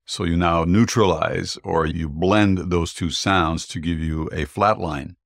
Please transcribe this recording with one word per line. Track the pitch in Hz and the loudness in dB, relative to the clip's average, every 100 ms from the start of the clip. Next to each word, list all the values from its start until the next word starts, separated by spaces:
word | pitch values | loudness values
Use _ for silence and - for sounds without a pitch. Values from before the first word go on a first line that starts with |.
| - | -12
So | - | -4
you | 87 85 | 0 2
now | 87 85 | 2 2
neutralize | 82 101 117 117 95 78 80 - 87 - | 4 4 4 4 2 2 0 -2 -6 -8
or | 98 82 80 | -2 0 0
you | 82 80 | -2 -6
blend | 76 92 107 101 92 87 | -2 2 4 4 2 0
those | 87 82 | -2 -2
two | - 85 | -4 -4
sounds | - 101 95 80 82 - | -2 0 2 2 -2 -6
to | 90 | -8
give | 82 80 | -4 -4
you | 80 78 80 | -2 -4 -4
a | 82 | -6
flat | 71 - 104 107 | -4 0 0 0
line. | 85 71 67 - | -4 -6 -10 -16